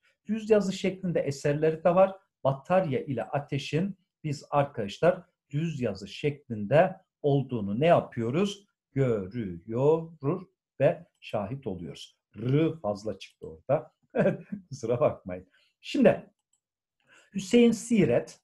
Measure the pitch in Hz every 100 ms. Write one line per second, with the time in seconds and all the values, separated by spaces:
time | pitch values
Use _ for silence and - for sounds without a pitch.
0 | _ _ - 220 214 214 190 185 190 185
1 | 185 156 - 135 147 147 156 160 185 175
2 | 190 - _ _ 131 139 - 185 175 123
3 | 147 117 - 147 143 139 - 147 202 -
4 | _ _ 156 143 - 143 139 - 98 -
5 | 160 180 - _ _ 143 170 139 117 98
6 | 101 - 151 143 - 110 104 143 185 -
7 | _ _ 147 143 135 120 98 107 160 147
8 | - - 113 143 202 - _ _ _ 135
9 | 131 110 92 123 101 85 110 113 143 165
10 | 165 170 135 135 - _ _ - 143 175
11 | - _ - 110 101 139 107 87 78 -
12 | - _ _ 101 117 143 160 - 104 101
13 | 107 101 - _ - 80 - 156 - _
14 | _ 247 190 - - 208 - - 113 123
15 | 139 - 95 92 - _ _ _ - -
16 | 208 - - _ _ _ _ _ _ _
17 | _ _ _ 190 - 240 233 226 - 226
18 | 139 120 - -